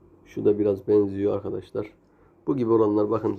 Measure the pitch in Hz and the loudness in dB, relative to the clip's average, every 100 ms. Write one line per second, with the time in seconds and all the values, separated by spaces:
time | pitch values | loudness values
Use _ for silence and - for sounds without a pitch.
0 | _ _ - 107 107 104 104 95 104 104 | _ _ -14 0 2 2 0 0 2 2
1 | 101 98 101 101 98 92 - 113 107 - | 2 0 -2 -2 -6 -10 -10 -10 -10 -14
2 | _ _ _ _ - 143 113 113 107 104 | _ _ _ _ -4 -2 2 2 4 2
3 | 104 110 107 | 0 -2 -2